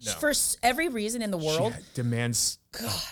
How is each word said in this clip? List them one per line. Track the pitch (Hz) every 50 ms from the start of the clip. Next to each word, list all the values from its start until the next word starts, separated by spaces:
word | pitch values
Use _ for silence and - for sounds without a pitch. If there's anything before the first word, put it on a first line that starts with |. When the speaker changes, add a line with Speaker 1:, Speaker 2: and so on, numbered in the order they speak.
| 240
Speaker 1:
No. | 208 -
Speaker 2:
For | - 302 294
s-, | 285 - - - - -
every | - 240 254 285 330 349
reason | 254 220 208 214 240 240 226
in | 208
the | 190 170
Speaker 1:
She | 156 156
Speaker 2:
world. | 156 160 185 226 240
Speaker 1:
ha-, | - - - -
demands, | 131 120 123 117 117 120 117 117 - - - - - _ _
Speaker 2:
God, | - - 226 113 104 85 - -